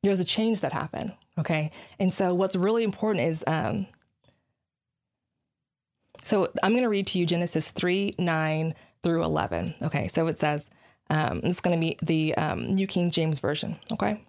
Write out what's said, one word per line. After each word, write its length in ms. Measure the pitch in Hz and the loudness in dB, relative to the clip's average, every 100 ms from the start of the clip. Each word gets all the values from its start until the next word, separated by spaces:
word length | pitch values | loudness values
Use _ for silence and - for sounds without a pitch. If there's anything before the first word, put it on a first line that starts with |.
There 80 | 202 | 4
was 100 | 190 | 2
a 60 | 180 | 2
change 360 | - 220 214 | 2 2 2
that 120 | 165 | -2
happened, 400 | 160 156 - 208 - _ - | -2 -6 -6 -8 -10 _ -4
okay? 340 | 151 156 156 - - - | 0 0 0 -6 -20 0
And 120 | 185 | 0
so 220 | - 185 | 2 2
what's 220 | 180 190 190 | 2 2 2
really 280 | 190 226 | 2 4
important 440 | 226 - 214 208 139 | 2 0 0 2 0
is, 160 | 160 - | 0 0
um, 420 | 156 113 - 190 _ _ _ _ _ _ _ _ _ _ _ _ _ _ _ _ _ _ _ _ _ _ - | 0 0 -2 -4 _ _ _ _ _ _ _ _ _ _ _ _ _ _ _ _ _ _ _ _ _ _ -16
so 260 | - 208 185 - | 0 2 2 0
I'm 100 | 202 | 2
gonna 160 | 233 247 | 2 2
read 180 | 202 196 | 0 0
to 120 | 185 | 0
you 60 | 175 | 0
Genesis 460 | 170 175 160 - | 0 0 -2 -4
three, 440 | - 180 185 202 - | -2 0 0 0 0
nine 560 | 175 160 156 156 160 - - _ | 0 2 0 0 -2 -6 -16 _
through 200 | 175 165 | 0 2
eleven. 520 | 165 151 - 85 - 156 | 2 0 0 -2 -4 -4
Okay, 260 | 156 147 175 | -4 -2 -2
so 200 | - 160 | 0 0
it 120 | 151 | 0
says, 300 | 151 147 - _ _ _ _ | -2 -2 -6 _ _ _ _
um, 320 | 156 151 85 | 0 0 0
it's 160 | 147 180 | -2 0
gonna 180 | 180 170 | 0 0
be 200 | 165 - | 0 -2
the, 320 | 160 160 156 - | 0 0 2 0
um, 280 | 156 - | -2 -2
New 240 | - 190 190 | 0 0 0
King 240 | 185 175 | 0 0
James 280 | 165 160 151 | 0 0 0
Version, 380 | 107 147 - 165 - | -2 -2 -6 -8 -8
okay? 320 | 220 214 214 | -4 -2 -4